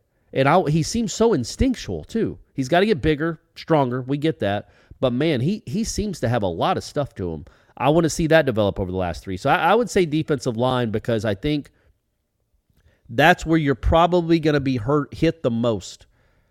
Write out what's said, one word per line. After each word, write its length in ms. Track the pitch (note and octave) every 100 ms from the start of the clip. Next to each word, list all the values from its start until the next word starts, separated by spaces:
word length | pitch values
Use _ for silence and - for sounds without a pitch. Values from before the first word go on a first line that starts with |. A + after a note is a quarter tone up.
| _ _ _
And 140 | - C3+
I, 140 | F3 D3
he 140 | D#3+
seems 280 | D3 A3+ A3+
so 220 | - A#3
instinctual, 720 | F3 A#2 - C4+ A#3+ - F2
too. 340 | D2+ A#3 F#3 - _
He's 140 | - B2+
gotta 180 | E3+ G#3
get 160 | F#3
bigger, 400 | D#3 D3+ D#3+ D#3+ _ -
stronger. 480 | - D#3+ C3 B2+
We 160 | B2+ D3
get 180 | D#3 -
that. 300 | G2+ G2+ - _ _ -
But, 140 | C3
man, 280 | B2 D#3+ C3+
he, 220 | C3+ G#3+ -
he 180 | D#3+
seems 360 | A3+ - G#3 E3+
to 100 | A#2
have 140 | A#2+
a 40 | G2
lot 300 | E2 D3 D#3+
of 60 |
stuff 320 | - - C#3 -
to 160 | F2+
him. 140 | D#2+ - _ _ -
I 140 | B2
wanna 200 | D#3 E3
see 180 | - D#3+
that 180 | D#3+ C#3
develop 340 | G#2+ G2+ F#2
over 120 | F#2+
the 60 | F#2
last 260 | F2+ D#2+
three. 140 | - F#2
So 120 | C3+
I, 60 | E3+ D#3
I 20 |
would 160 | G#3+ A#3
say 160 | G#3 F3
defensive 520 | D3+ D3+ C#3+ - A2
line 340 | B2 B2+ A#2+
because 340 | G#2+ - A2+ A2
I 80 |
think 380 | G2+ D3 D3+ - _ _ _ _ _ _ _ _ _ _ _ _ _ _
that's 360 | A2+ D#3 F3+ D#3
where 120 | E3
you're 180 | C#3+ C3
probably 640 | - E3 E3+ F3+ E3 E3+
gonna 200 | D#3 D3
be 180 | C3+ B2+
hurt, 360 | A2 D3 C#3
hit 300 | - D#3+ D#3+
the 80 | C3
most 560 | A#2 A#2+ G#2 - - _ _ _ _ _